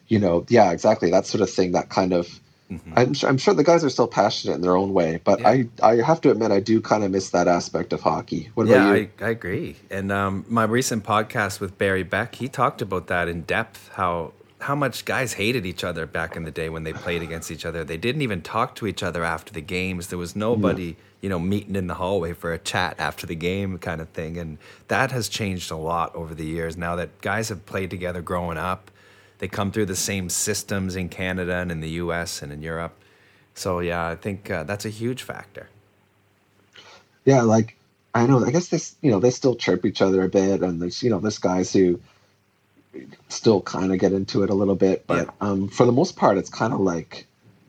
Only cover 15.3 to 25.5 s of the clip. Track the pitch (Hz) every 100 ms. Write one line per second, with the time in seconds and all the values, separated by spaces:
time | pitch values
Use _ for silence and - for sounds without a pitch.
15.3 | - 101 123 90 85 95 82 80 87 80
16.3 | 85 80 80 80 80 78 - - 85 80
17.3 | 82 - 80 85 82 78 82 120 147 131
18.3 | 92 - 110 127 - 107 87 95 85 82
19.3 | 80 - 82 76 90 92 90 87 90 85
20.3 | 104 107 117 104 98 87 78 _ _ 98
21.3 | 92 87 101 101 98 90 82 90 98 85
22.3 | 85 85 82 - 104 90 - 78 - 80
23.3 | 85 87 95 98 90 - 82 82 - 82
24.3 | 85 82 76 - - - 98 131 127 104
25.3 | - 104